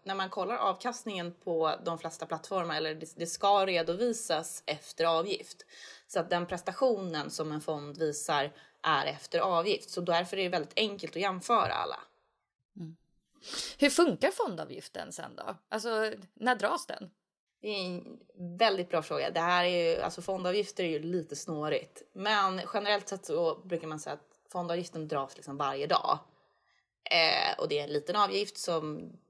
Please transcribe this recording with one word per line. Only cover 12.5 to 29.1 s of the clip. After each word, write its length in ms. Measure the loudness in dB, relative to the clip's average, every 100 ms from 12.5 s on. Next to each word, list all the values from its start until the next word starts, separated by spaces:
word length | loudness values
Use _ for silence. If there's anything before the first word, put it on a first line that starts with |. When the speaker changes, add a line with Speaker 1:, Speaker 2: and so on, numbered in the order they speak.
| _ _ -14
Speaker 2:
Mm. 160 | -14 -14 _ _ _ _ -12 -8 -8 2
Hur 100 | 4
funkar 420 | 6 4 4 2
fondavgiften 800 | 2 -2 -4 -8 -12 -12 -10 -10
sen 240 | -10 -12 -10
då? 200 | -10 -12 _
Alltså, 420 | -6 -2 0 0 -4 -14
när 220 | -2 0 2
dras 300 | 2 0 -6
den? 240 | -10 -12 -16 _ _ _ _
Speaker 1:
Det 60 | -6
är 180 | -4 -4
en 340 | -6 -10 -18 -20 -12 -8 4
väldigt 320 | 4 4 0
bra 120 | -2
fråga. 280 | 0 -2 0
Det 80 | 0
här 240 | 2 4 4
är 300 | 4 4 2
ju, 60 |
alltså 200 | 0 -4
fondavgifter 640 | -4 -2 0 0 0 -2
är 40 | 0
ju 120 | 0
lite 360 | 0 -2 -2 -8
snårigt. 680 | -6 -2 0 0 -2 -14 -16
Men 480 | -4 2 4 4 0 -2
generellt 340 | -2 2 2 0
sett 160 | -8 -2
så 300 | 2 2 0
brukar 320 | -4 -6 -4
man 120 | -8
säga 140 | -8
att 380 | -10 _ _ -10
fondavgiften 560 | -6 -2 -2 -4 -8 -4
dras 280 | -2 -4 -8
liksom 220 | -10 -2
varje 300 | -2 0 2
dag. 320 | 2 4 0 -2 _ _ _ _ _ _ _ 2
Eh, 480 | 6 6 4 2 0
och 80 | 0
det 100 | -2
är 40 |
en 60 | 0
liten 220 | -2 0 2
avgift 420 | 2 2 -2 -4
som 540 | -2 -2 -2 -6 -12